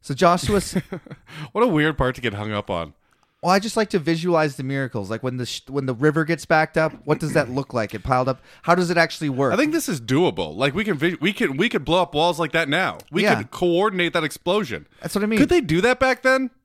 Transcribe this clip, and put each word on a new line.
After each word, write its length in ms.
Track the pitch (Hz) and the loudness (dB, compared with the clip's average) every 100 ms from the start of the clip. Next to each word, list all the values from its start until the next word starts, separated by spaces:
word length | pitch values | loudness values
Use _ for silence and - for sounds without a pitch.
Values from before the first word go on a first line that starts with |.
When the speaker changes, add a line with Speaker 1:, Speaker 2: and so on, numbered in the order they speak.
Speaker 1:
So 140 | - | -8
Joshua 420 | 139 170 175 - 202 | 2 4 4 2 0
s- 200 | - 185 - 180 - - | 0 -6 -6 -14 -14 -20
Speaker 2:
<laughs> 360 | _ 151 151 | _ -16 -8
What 100 | 202 | 0
a 40 | 240 | 2
weird 280 | 156 151 151 | 4 2 2
part 180 | 127 127 | 0 0
to 40 | |
get 140 | 123 | -4
hung 180 | 101 107 | -4 -4
up 180 | 104 - | -4 -4
on. 240 | 90 80 - _ _ _ _ | -6 -6 -12 _ _ _ _
Speaker 1:
Well, 100 | 170 | 2
I 60 | 180 | 2
just 180 | 214 233 | 2 -2
like 140 | 214 | 0
to 80 | 196 | 0
visualize 580 | 147 165 175 170 156 135 | 0 -2 2 2 0 -2
the 60 | |
miracles. 480 | 131 139 131 117 98 | -6 -4 -4 -6 -6
Like, 120 | 110 | -6
when 140 | 127 127 | -6 -6
the 80 | |
sh-, 160 | 120 - - | -8 -8 -6
when 160 | 139 | -4
the 80 | 135 | -4
river 320 | 117 151 151 | 2 2 2
gets 220 | 156 165 - | 0 -2 2
backed 320 | 160 156 - | 2 2 0
up, 140 | 160 - | -2 -4
what 160 | - 151 | -4 -2
does 140 | 156 | 0
that 160 | 156 127 | 0 0
look 240 | 127 135 | -4 -4
like? 200 | 123 107 | -4 -4
It 80 | 107 | -6
piled 240 | 123 127 127 | 0 0 0
up. 140 | 127 - - | -4 -8 -12
How 120 | - | 0
does 140 | 175 175 | 2 4
it 80 | 170 | 2
actually 320 | 165 - 151 | 2 0 -4
work? 240 | 131 139 | 0 2
Speaker 2:
I 40 | 196 | 2
think 160 | 302 | 2
this 140 | 320 - | 0 -2
is 140 | 160 | -6
doable. 560 | 113 131 175 101 80 82 | 0 2 2 0 -6 -2
Like, 180 | 139 | -2
we 80 | 143 | -2
can 140 | 220 156 | -2 0
vi-, 220 | 165 170 | -2 0
we 120 | 175 | -2
can, 240 | 208 202 135 | 0 -2 0
we 100 | 180 | 0
could 160 | 214 | 0
blow 160 | 139 170 | 0 0
up 140 | 175 | 2
walls 260 | 147 170 160 | 0 0 0
like 120 | 160 | -2
that 180 | 165 160 | -2 0
now. 280 | 151 180 85 - | 0 -2 -6 -6
We 120 | 156 | -2
Speaker 1:
Yeah. 100 | 202 | 2
Speaker 2:
could 160 | 131 - | 0 -2
coordinate 640 | - 180 170 214 185 170 | -2 0 2 0 0 0
that 100 | 170 | 0
explosion. 640 | 156 - - 202 175 90 - _ | -2 -4 -2 -2 -2 -8 -12 _
Speaker 1:
That's 120 | 165 | -6
what 80 | 202 | -4
I 20 | 208 | 0
mean. 120 | 220 | 2
Speaker 2:
Could 120 | 294 | 4
they 100 | 349 | 4
do 220 | 208 160 | 2 2
that 180 | 220 254 | 2 2
back 220 | 262 254 | 0 2
then? 280 | 262 262 262 _ | 2 2 0 _